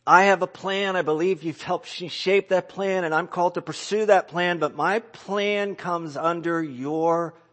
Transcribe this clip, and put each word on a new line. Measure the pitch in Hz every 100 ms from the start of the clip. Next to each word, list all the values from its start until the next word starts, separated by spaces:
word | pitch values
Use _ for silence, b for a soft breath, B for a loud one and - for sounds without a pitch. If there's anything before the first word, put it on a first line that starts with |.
| -
I | 170
have | 196 185
a | 180
plan. | - 190 196 196
I | 185
believe | 156 156 180 165
you've | 160 143
helped | - 175 -
sh-, | - 170
shape | - 185 196 196
that | 185 180
plan, | - 196 185
and | 165
I'm | 156 175
called | 180 180
to | 175
pursue | - 151 - 208 214
that | 190 -
plan, | 165 175 175
but | 151 147
my | 165 214
plan | 226 - - 202 202 202 202
comes | 190 180 170 165 135
under | 165 170 165 165
your | 156 123 139 160 165 170 165 - b